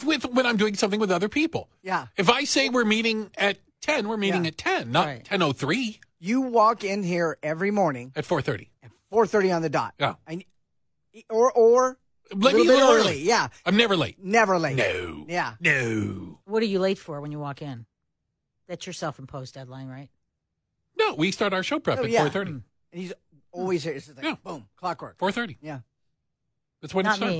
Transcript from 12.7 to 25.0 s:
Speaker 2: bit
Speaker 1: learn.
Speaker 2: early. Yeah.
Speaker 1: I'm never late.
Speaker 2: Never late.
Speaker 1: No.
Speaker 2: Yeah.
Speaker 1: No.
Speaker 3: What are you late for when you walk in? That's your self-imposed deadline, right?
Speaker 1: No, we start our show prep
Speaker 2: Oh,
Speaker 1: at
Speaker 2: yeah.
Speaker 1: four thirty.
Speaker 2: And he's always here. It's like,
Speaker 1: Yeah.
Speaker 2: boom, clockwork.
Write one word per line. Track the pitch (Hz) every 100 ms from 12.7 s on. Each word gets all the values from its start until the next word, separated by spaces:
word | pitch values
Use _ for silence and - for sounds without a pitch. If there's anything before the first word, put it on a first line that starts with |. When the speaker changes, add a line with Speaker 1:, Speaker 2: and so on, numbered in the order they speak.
| 269
Speaker 2:
bit | 262
Speaker 1:
learn. | 226
Speaker 2:
early. | 202 143
Yeah. | 170 220 135 -
Speaker 1:
I'm | - 208
never | 226 185
late. | 117 -
Speaker 2:
Never | 190 226 208 185
late. | 156 135
Speaker 1:
No. | 95 92 85 78 151
Speaker 2:
Yeah. | 175 135 110
Speaker 1:
No. | 165 139 117 110 104 95 87 -
Speaker 3:
What | - 220
are | 220
you | 190
late | 190 185
for | - 143
when | 147
you | 151
walk | 143 135
in? | 147 117 117 _ _ _ _ _ _ _ -
That's | 175 185
your |
self-imposed | 165 160 - 135 143 127
deadline, | 135 131 131 131
right? | 131 139 _ _ _ _ _ _ _ _ -
Speaker 1:
No, | 440
we | - 180
start | - 208
our | 190
show | 185 302
prep | - 151
Speaker 2:
Oh, |
Speaker 1:
at | 226
Speaker 2:
yeah. | 226
Speaker 1:
four | 147
thirty. | 190 190
Speaker 2:
And | 139 - _ _
he's | 170 180 - _ 143 _
always | 175 185 175
here. | 151
It's | 135 -
like, | 147
Speaker 1:
Yeah. | 311 262
Speaker 2:
boom, | 190 160 101 _
clockwork. | 180 165